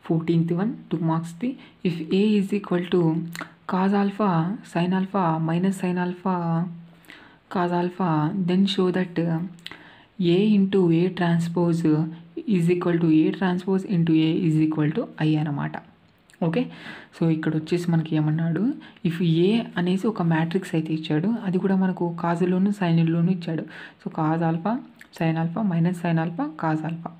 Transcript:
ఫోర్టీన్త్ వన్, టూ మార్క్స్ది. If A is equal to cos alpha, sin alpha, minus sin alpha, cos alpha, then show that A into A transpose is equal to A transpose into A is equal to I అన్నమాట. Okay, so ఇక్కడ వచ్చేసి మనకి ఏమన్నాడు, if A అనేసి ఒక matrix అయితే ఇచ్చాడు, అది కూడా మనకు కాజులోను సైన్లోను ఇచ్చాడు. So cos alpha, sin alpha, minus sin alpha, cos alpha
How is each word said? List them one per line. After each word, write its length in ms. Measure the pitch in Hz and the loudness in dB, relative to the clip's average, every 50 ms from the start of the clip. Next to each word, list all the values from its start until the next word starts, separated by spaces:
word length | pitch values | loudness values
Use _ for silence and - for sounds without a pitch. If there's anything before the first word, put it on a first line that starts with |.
| _ | _
ఫోర్టీన్త్ 440 | - 175 165 - - 170 165 165 170 175 170 | -2 -2 -2 0 2 2 2 2 2 0 0
వన్, 120 | 196 233 - - - - | -2 -2 -4 -6 -8 -6
టూ 80 | 175 156 160 165 | -6 -2 0 0
మార్క్స్ది. 380 | 160 165 165 - - - - 254 285 - - - - _ - 185 | -2 -2 -4 -6 -10 -6 -6 -6 -6 -8 -16 -20 -20 _ -4 -4
If 60 | 165 170 160 - - 190 | -4 -4 -4 -2 0 2
A 40 | 202 214 208 208 | 4 4 4 2
is 100 | 185 196 202 | 2 0 -2
equal 260 | 208 196 - 185 175 175 - - | -4 -2 -2 -2 -2 0 0 0
to 80 | 180 170 160 160 170 165 170 - - - - - _ _ - | 2 2 2 2 0 -4 -6 -10 -12 -14 -14 -16 _ _ -4
cos 220 | - 185 190 196 202 202 | -2 0 2 2 2 2
alpha, 280 | 202 202 202 - 214 196 175 165 160 175 208 - - - | 0 0 0 0 0 2 2 2 0 0 -2 -6 -10 -6
sin 200 | - 170 170 175 190 190 | -2 -2 0 0 0 0
alpha, 240 | 190 190 - 196 185 165 160 160 160 | -2 0 0 0 0 0 0 0 -2
minus 300 | 160 165 175 180 196 190 - - | -2 0 0 0 0 -2 -2 -4
sin 140 | 180 175 180 180 | -2 -2 -2 -2
alpha, 300 | 180 180 - - 190 185 175 170 170 165 165 170 - - - - - - - - - - - - - - _ _ _ - | -4 -4 -4 -2 -2 -2 0 0 0 0 -2 -2 -4 -8 -14 -18 -20 -20 -20 -20 -20 -20 -20 -20 -20 -20 _ _ _ -2
cos 180 | 196 175 175 175 175 | -2 0 0 0 0
alpha, 300 | 175 175 175 - 190 175 156 156 151 156 202 202 185 170 | -2 -2 -2 -2 0 0 2 2 0 0 0 -2 0 2
then 120 | 180 185 196 196 - | 2 2 2 2 2
show 140 | - 185 180 175 | 2 0 2 2
that 200 | 185 185 185 - 170 170 170 165 160 175 190 - - - - - - - - - - - _ _ - 185 170 170 | 0 -2 -2 -2 -2 -2 0 -2 -2 -4 -8 -10 -16 -18 -20 -20 -20 -20 -20 -20 -20 -20 _ _ -2 2 2 4
A 20 | 185 208 220 214 | 4 4 4 4
into 240 | 202 196 190 202 196 180 170 165 165 | 4 4 4 4 4 4 4 4 4
A 40 | 180 185 175 - | 2 0 0 0
transpose 640 | 175 170 170 165 170 - - 180 170 170 165 165 - 160 156 151 160 - - - - - - - - - 208 | 0 2 2 2 0 0 0 0 2 2 2 2 2 2 2 2 2 -2 -4 -12 -18 -16 -14 -10 -2 0 2
is 120 | 175 165 170 180 | 2 4 4 2
equal 220 | 175 - 180 170 165 170 | 2 2 0 2 2 4
to 60 | 165 156 156 | 4 4 4
A 40 | 160 185 190 - | 4 2 2 0
transpose 440 | 196 185 180 180 - - 190 190 190 - 208 | 0 0 0 -2 0 0 -2 -2 0 0 0
into 180 | 165 170 165 160 160 160 | 2 2 4 4 4 4
A 20 | 160 165 190 185 165 | 2 2 2 0 2
is 80 | 156 156 156 | 2 2 2
equal 240 | 156 156 151 151 147 165 233 | 2 2 0 0 0 0 -2
to 40 | 262 - - - 160 | -6 -6 -6 -2 0
I 40 | 156 156 156 | 0 2 2
అన్నమాట. 340 | 156 156 143 143 147 156 151 - - - - _ _ _ _ _ _ _ - _ 185 | 0 -2 -4 -4 -6 -6 -8 -10 -14 -16 -20 _ _ _ _ _ _ _ -8 _ -2
Okay, 140 | 165 165 233 262 254 - - - - - - - - - | 0 0 -2 -4 -4 -8 -16 -18 -16 -18 -18 -20 -20 -6
so 60 | - 175 165 160 | -2 0 0 0
ఇక్కడ 180 | 156 - 160 156 156 | 0 0 -2 -2 -4
వచ్చేసి 280 | 156 - 180 175 175 170 170 | -4 -2 -4 -2 0 0 0
మనకి 160 | 165 156 156 156 156 | 0 0 0 0 0
ఏమన్నాడు, 440 | 151 151 151 160 165 165 160 170 202 262 311 - - - - - - 170 | 0 0 0 0 0 -2 -2 0 0 -2 -2 -4 -12 -20 -20 -6 -4 -4
if 80 | 165 - 185 170 160 165 175 | -2 0 0 2 4 4 4
A 20 | 190 220 233 233 - - 180 | 2 2 0 -2 -4 -4 -4
అనేసి 260 | 175 180 190 196 190 226 214 | 0 0 0 0 0 -2 -2
ఒక 80 | - 175 165 165 | 0 0 0 2
matrix 400 | 160 165 165 170 190 185 - - | 2 0 0 -2 -4 -4 -2 -2
అయితే 140 | 160 160 - 160 160 | -2 -2 -2 -4 -6
ఇచ్చాడు, 300 | 160 - 156 151 170 208 233 233 - | -2 -2 -2 0 0 0 -2 -2 -4
అది 100 | 190 175 185 196 | -2 -2 0 0
కూడా 100 | 190 190 190 190 | 2 2 2 2
మనకు 220 | 185 180 - 175 175 170 170 - | 0 0 -2 -4 -4 -4 -4 -2
కాజులోను 480 | 170 175 170 180 175 180 185 190 208 202 - | -2 0 0 0 0 2 2 2 0 0 0
సైన్లోను 520 | 185 170 165 170 165 165 165 170 170 180 190 | 0 2 2 4 4 2 2 2 2 2 0
ఇచ్చాడు. 260 | 175 - - 165 151 156 - - - - - - _ | -2 -2 -6 -6 -6 -6 -8 -14 -18 -18 -20 -20 _
So 80 | - 196 - | -14 -10 -4
cos 240 | - 160 156 160 165 170 165 | -2 0 0 0 0 0 0
alpha, 240 | 165 165 165 202 233 269 - - - - - - - - | 0 0 -2 -2 -4 -4 -6 -12 -20 -20 -20 -20 -6 -2
sin 180 | 170 160 160 165 165 | 0 0 0 0 -2
alpha, 180 | 170 165 170 226 196 170 | -2 -2 -2 -2 0 2
minus 240 | 165 165 180 175 175 - | 2 2 2 0 -2 -2
sin 160 | 175 165 165 160 | 0 0 0 0
alpha, 200 | 170 165 - - 302 - - - | -2 -4 -6 -6 -6 -6 -4 -2
cos 180 | 160 156 156 - 165 | -2 -2 -2 -4 -6
alpha 220 | 170 - - - - - | -8 -8 -10 -14 -16 -16